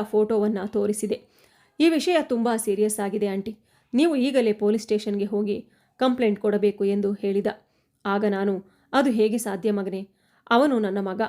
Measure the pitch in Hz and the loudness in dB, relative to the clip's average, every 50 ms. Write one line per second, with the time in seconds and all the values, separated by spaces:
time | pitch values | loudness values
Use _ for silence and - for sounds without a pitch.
0 | 214 214 - 214 214 214 226 208 208 214 220 196 185 208 - 208 202 202 208 - | -2 0 0 0 2 2 2 0 2 0 0 -2 -4 -4 -2 -2 0 0 -2 -2
1 | 220 196 - - - _ _ _ _ _ _ _ _ _ _ - 302 339 330 294 | -2 -4 -6 -6 -8 _ _ _ _ _ _ _ _ _ _ 2 2 2 4 2
2 | - 359 349 320 294 294 254 233 226 240 226 220 - 214 196 196 214 214 214 - | 0 2 2 2 2 0 -2 0 0 0 0 -2 -2 -2 0 2 0 0 0 -2
3 | 202 196 202 208 208 202 190 196 196 220 214 _ _ _ _ _ _ - - 240 | -4 -4 -2 -2 -2 -2 -2 -4 -6 -8 -12 _ _ _ _ _ _ -4 0 2
4 | 311 339 302 262 247 277 262 262 240 220 208 214 208 208 220 220 220 - 214 214 | 2 4 2 2 0 2 2 2 2 2 0 2 2 0 0 0 0 -2 -2 -2
5 | 214 214 202 202 196 202 208 202 214 208 202 - - _ _ _ _ _ _ - | -2 -2 -4 -4 -4 -2 -2 -2 -2 -2 -4 -6 -8 _ _ _ _ _ _ -2
6 | 254 262 247 254 240 214 208 202 - 214 208 202 208 202 202 - 202 202 202 208 | 0 0 0 2 2 0 0 0 0 0 0 2 2 0 0 0 -2 -2 0 0
7 | 202 196 208 - - 196 196 202 196 208 - - _ _ _ _ _ _ _ _ | -2 -2 -4 -2 -4 -2 -2 0 -2 -2 -6 -6 _ _ _ _ _ _ _ _
8 | - 202 196 202 214 208 196 190 202 208 196 185 190 _ _ _ _ _ - 269 | -4 -2 -2 0 0 0 0 0 0 -2 -2 -2 -6 _ _ _ _ _ 0 2
9 | 277 285 226 220 214 220 220 233 - 208 196 185 170 220 208 202 190 190 190 190 | 2 2 2 2 2 2 2 -2 -4 -4 -6 -4 -2 -2 -2 -2 -2 -4 -6 -8
10 | 196 - _ _ _ _ _ _ _ - 233 240 285 302 262 226 208 190 190 202 | -10 -12 _ _ _ _ _ _ _ 2 4 4 4 4 2 2 0 0 -2 -2
11 | 196 196 185 196 220 | -4 -4 -2 -4 -4